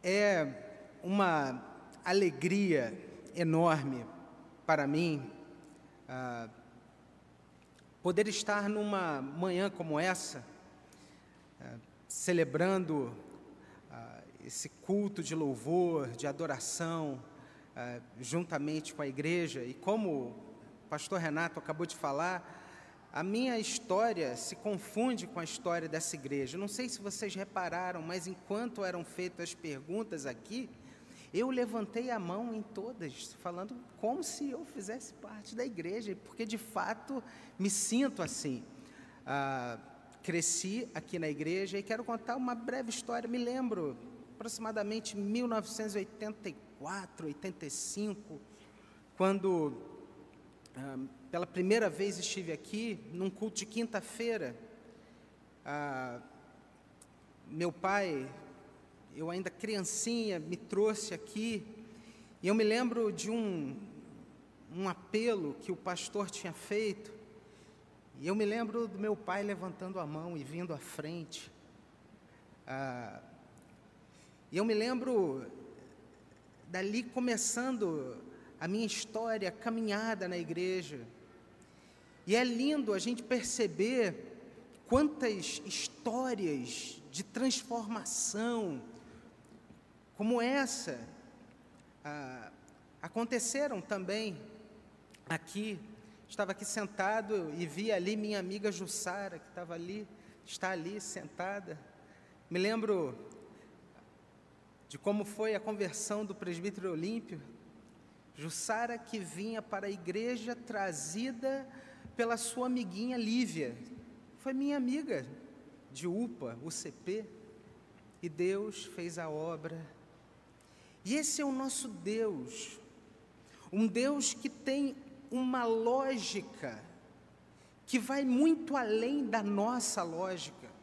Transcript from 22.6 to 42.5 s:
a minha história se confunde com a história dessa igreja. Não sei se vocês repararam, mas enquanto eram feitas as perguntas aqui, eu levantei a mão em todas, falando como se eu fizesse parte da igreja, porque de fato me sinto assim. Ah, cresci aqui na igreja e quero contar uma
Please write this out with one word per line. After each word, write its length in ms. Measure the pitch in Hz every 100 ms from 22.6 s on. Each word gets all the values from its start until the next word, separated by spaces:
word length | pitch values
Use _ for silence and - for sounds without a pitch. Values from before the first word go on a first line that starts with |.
| - - - - -
a 120 | 131
minha 340 | 175 214 262 233
história 760 | 214 - - 190 226 196 143 120
se 180 | -
confunde 720 | - 214 196 - 214 247 233 175
com 140 | -
a 40 |
história 440 | 160 - 180 170 160
dessa 260 | 156 160
igreja. 420 | 160 135 143 131 165
Não 120 | 202
sei 200 | 202 247
se 120 | -
vocês 340 | 202 196 208
repararam, 680 | 190 202 196 175 170 180 180
mas 280 | 160 180 170
enquanto 560 | 185 - 202 240 226
eram 200 | 190 175
feitas 460 | 165 - 180 175 170
as 40 |
perguntas 720 | - 165 139 147 196 220 165 135
aqui, 440 | 117 - 226 247 - - - - - -
eu 160 | 175 254
levantei 580 | 254 233 226 208 233 254
a 120 | 226
mão 340 | 175 190 233
em 80 | 220
todas, 720 | 208 - 214 233 160 - - -
falando 360 | 180 175 208 247 - -
como 220 | 214 285
se 280 | 330 - 285
eu 140 | 254
fizesse 480 | 320 277 196 240 -
parte 420 | - 214 214 202 220
da 100 | 254
igreja, 500 | 196 170 208 208 190
porque 220 | - - 226
de 100 | 220
fato 640 | - 190 180 220 - 269 - - - -
me 100 | 196
sinto 540 | 190 - 233 277 -
assim. 400 | 156 - 151 123 - - - - - - -
Ah, 500 | 139 135 135 120 113 - - - -
cresci 640 | - 170 160 - 190 220 247
aqui 240 | 156 - 175
na 100 | 156
igreja 500 | 143 156 185 196 196
e 40 |
quero 220 | 196 226
contar 320 | 240 226 226 247
uma 180 | 247